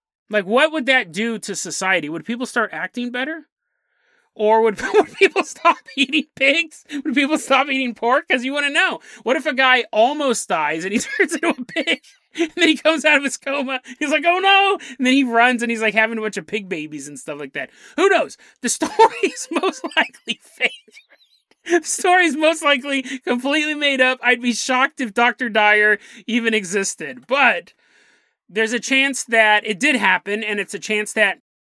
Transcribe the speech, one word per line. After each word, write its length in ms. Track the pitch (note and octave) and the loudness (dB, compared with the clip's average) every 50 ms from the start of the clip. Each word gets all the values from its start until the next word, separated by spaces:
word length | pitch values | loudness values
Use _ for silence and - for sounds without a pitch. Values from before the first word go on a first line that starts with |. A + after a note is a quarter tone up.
| _ _ _ _ _ _ | _ _ _ _ _ _
Like, 160 | G#3+ G#3 F#3+ | -2 -2 0
what 260 | F3 A3 B3+ D4+ D#4+ | 2 2 2 2 2
would 140 | D#4 D#4+ B3 | 0 -4 0
that 260 | B3+ C4 C4 A3+ E3+ | 2 0 0 0 -2
do 260 | D3+ F#3 A3+ A#3 A3+ G#3 | -6 -4 -4 -4 -4 -6
to 180 | - - F#3+ | -8 -10 -10
society? 500 | - - F3+ D3 - F#3+ F#3 F#3+ F3 D3+ | -8 -8 -8 -8 -4 -2 0 0 0 -2
Would 160 | D3 D#3+ E3 - | -4 -8 -8 -8
people 220 | - A#3+ A#3+ C4 | -8 -8 -6 -8
start 240 | - - A#3+ A3 G3 | -4 -2 -4 -4 -2
acting 400 | - D3+ F3 F3+ - A#3+ A#3+ A#3+ | -6 -10 -10 -8 -8 -8 -10 -8
better? 380 | A#3+ B3 C4 D4+ D#4+ D#4+ C#4+ _ _ _ _ _ _ _ _ _ _ _ _ _ _ _ _ _ _ | -6 -8 -8 -8 -8 -12 -14 _ _ _ _ _ _ _ _ _ _ _ _ _ _ _ _ _ _
Or 280 | - G#3+ G#3 A3 A3+ | -2 2 4 4 4
would, 180 | A3+ A3+ G3+ - | 4 2 0 -2
<laughs> 120 | - - - | -6 2 4
would 200 | G#4+ - - - | 2 2 2 2
people 280 | - G4 E4 - F#4+ D#4 | 2 2 2 2 0 -4
stop 340 | - - - - E4 E4 - _ - - | -4 -10 2 2 2 2 2 _ -10 -2
eating 300 | C4+ C#4 - D4+ D#4 D#4 - _ | -2 -2 0 0 -4 -4 -4 _
pigs? 480 | - C4+ C4+ C#4 E4 E4 D#4 - - _ _ C#4+ C#4+ - | 0 2 2 2 2 -2 -4 -10 -20 _ _ -10 -6 -6
Would 120 | D#4 A#3+ | -2 0
people 220 | C#4+ C#4 C4+ D#4 | 0 2 2 0
stop 300 | - - - C4+ C4 C#4+ | -4 0 2 2 2 2
eating 260 | D4 C4+ C4 C4 B3 G#3 | 0 -2 -2 -2 -4 -4
pork? 360 | - - A#3 B3+ D4 D#4+ _ | -2 0 2 2 2 2 _
'Cause 160 | C#4 C4 A#3 | -2 -2 -2
you 80 | C4+ C#4 | -4 -4
wanna 160 | D4 C#4+ C#4+ | -2 -4 0
know. 320 | C#4+ E4 F4+ D#4 A#3 - - - - - - | 0 0 0 0 -2 -6 -12 -18 -20 -8 -4
What 120 | G#3+ C4 | -2 -2
if 100 | D#4 C4 | 0 -2
a 60 | D#4 C4+ | -2 0
guy 300 | B3 C4+ C4 B3+ B3 A#3 - | 2 4 4 4 4 2 0
almost 560 | - G#3+ A3+ C4 C#4+ D4+ D4 C4+ A3+ - - | 2 2 4 4 2 0 -2 -2 -2 -2 -2
dies 380 | - F#3+ D#3+ D3+ D3 D#3 E3 E3+ | -4 -2 -2 -2 -2 -4 -4 -6
and 80 | G3 G3+ | -4 -4
he 60 | B3 | -4
<laughs> 180 | - - - | -4 -4 -2
turns 160 | - F#4+ - E4+ | -2 -2 -2 0
into 160 | C#4 - E4+ | -2 -2 -4
a 160 | - - B3 | -4 -4 -10
pig? 360 | - - E4 - E4+ E4 - _ - _ _ _ _ _ | -8 -6 -4 -2 -2 -4 -4 _ -20 _ _ _ _ _
And 160 | D#4 E4+ D#4 - | -4 -4 -4 0
then 140 | F4 E4+ D#4 | 2 2 2
he 80 | D4+ | 2
comes 260 | - - D4+ D#4+ D4 C4+ | 2 2 0 0 2 2
out 140 | D4+ D4+ | 2 2
of 60 | C#4 C#4+ | 2 2
his 120 | C4+ - | -2 -6
coma. 460 | - - C#4 C#4 C#4+ C4 C4 C4+ B3+ - - B3 - | -6 -8 -8 -6 -6 -6 -6 -8 -8 -10 -14 -10 -6
He's 100 | D4+ C#4+ | -4 -2
like, 140 | D4+ D4+ D4 | -2 0 2
"Oh 140 | E4+ F4 F#4 | 2 0 2
no!" 380 | F#4+ G4 G4 G4 G4 G4 G4+ - - - B3+ | 2 4 4 4 4 2 0 -2 -6 -14 -8
And 80 | - C4 | -2 2
then 80 | B3+ C4 | 2 4
he 120 | C#4 C#4 | 4 2
runs 360 | A#3+ A#3 A#3 A#3 B3+ B3+ A3 | 2 4 4 4 4 4 0
and 80 | A#3+ A#3 | -2 -4
he's, 120 | A#3 A3 | -2 -2
like, 120 | A3 G#3+ F#3 | -2 0 2
having 240 | A3 A3 A3 A#3 | 2 0 0 -2
a 40 | A3+ | -4
bunch 160 | G#3+ G#3+ - | -6 -6 -6
of 100 | G3 D#3+ | -8 -8
pig 220 | - G#3 A3 G3 F3+ | -6 -8 -8 -6 -6
babies 400 | F#3 D#3+ D3+ D3+ D3+ D3 C3+ D3 | -8 -8 -8 -10 -12 -14 -14 -14
and 100 | D3 B2+ | -16 -14
stuff 200 | - - D3 C#3+ | -12 -12 -10 -10
like 120 | D3 C3+ - | -12 -10 -8
that. 180 | D3 C3 - _ _ - - - | -10 -10 -10 _ _ -20 -10 -2
Who 100 | - F#4 | 0 2
knows? 300 | G4 F#4+ D#4 F#3 C3+ - _ - - _ _ | 4 4 2 0 -2 -8 _ -20 -20 _ _
The 80 | - A#3+ | -6 -6
<laughs> 0 | |
story 480 | - - D#4 - - - A4+ A4+ - - - | -4 -2 -4 -4 4 4 4 4 4 0 -4
is 260 | E4 - - - - | -4 -4 -6 -10 -6
most 320 | E4 D4 - F#4+ - - - - - | -4 -2 -2 -2 -4 -4 -10 -4 -2
likely 420 | D#4+ - - - - _ A#3 F#3 - | -2 -2 -2 -6 -14 _ -10 -10 -10
fake. 300 | _ - - - B3+ B3 - - _ _ _ - _ _ _ _ _ _ _ _ _ _ _ _ _ | _ -20 -8 -4 -4 -4 -4 -6 _ _ _ -20 _ _ _ _ _ _ _ _ _ _ _ _ _
The 180 | E4 E4+ F4 D#4+ | 0 0 0 0
story 420 | - - - - F4+ F4+ F#4 F4+ | -2 -6 -2 2 2 4 4 4
is 120 | E4 C4 | 2 0
most 260 | D#4 D#4 D#4 E4 D#4+ D#4+ | 2 0 0 0 2 0
likely 380 | C#4+ C#4+ C4 B3+ C#4+ C#4 C4+ B3+ C4 C4+ B3+ - | 0 0 0 -2 -4 -4 -4 -4 -6 -12 -10 -4
completely 500 | - B3 A#3+ B3+ C#4 C#4+ D#4 D4+ D4+ D4+ | -4 -4 -2 0 0 0 0 0 -2 -2
made 240 | D4 D4 C#4+ C#4 B3+ | 0 0 0 2 2
up. 180 | B3+ B3+ C4 B3+ - | 2 2 2 0 0
I'd 180 | A#3+ B3 A#3+ | 0 0 2
be 120 | B3 A#3+ A3+ | 0 -2 -2
shocked 480 | - - - B3+ B3+ C4+ - - - | -2 -2 -2 0 0 0 -2 -2 -8
if 120 | C4 A3 - | -8 -6 0
Doctor 360 | A#3+ A#3+ B3 A#3 - B3+ A#3 | 0 0 0 0 -2 -6 -2
Dyer 500 | G3+ A3 G#3 G#3 G#3 G#3 G#3 G#3+ G#3 G3+ - - - A#3 - | 0 2 4 4 4 6 4 4 2 2 -2 -16 -20 -16 -8
even 280 | - G#3+ A#3+ A3+ A3+ A3 | -2 -2 0 0 0 0
existed. 760 | G#3+ F#3+ E3 F#3 G3+ G3 - - - D#3+ C#3+ C3+ B3 - | 0 -2 -2 -4 -4 -4 -4 -6 -8 -12 -12 -12 -16 -6
But 460 | - B3+ C#4+ C4+ A#3+ G3 F3 E3+ - _ _ _ _ _ _ _ _ _ _ _ _ _ _ _ | -4 0 2 4 4 2 0 -6 -12 _ _ _ _ _ _ _ _ _ _ _ _ _ _ _
there's 240 | _ F3 G#3+ A3+ A3 | _ -4 -4 -2 -2
a 80 | B3 A#3+ | -2 -6
chance 460 | - - C4+ C4+ C4+ C#4 C4 - - | -2 0 0 0 0 0 -2 -6 -6
that 400 | - A#3 A3+ A3 G#3+ G#3+ G#3 G#3 | 0 2 4 6 6 4 2 2
it 100 | G#3+ G#3 | -2 -4
did 180 | E3 A3 D4+ C#4 | 0 0 0 2
happen, 460 | B3 G#3 F#3+ F#3 F#3 - G3+ G3+ A3 | 2 2 2 0 0 -2 -4 -6 -4
and 160 | A3 G#3+ G#3 G3+ | -4 -4 -4 -6
it's 140 | F#3+ - - | -6 -8 -10
a 60 | E3+ | -12
chance 320 | - - G#3+ G#3 G#3+ G3+ - | -6 -4 -4 -4 -4 -4 0
that 260 | A3 G#3 G3 F3 - _ _ _ _ | 0 2 2 0 -6 _ _ _ _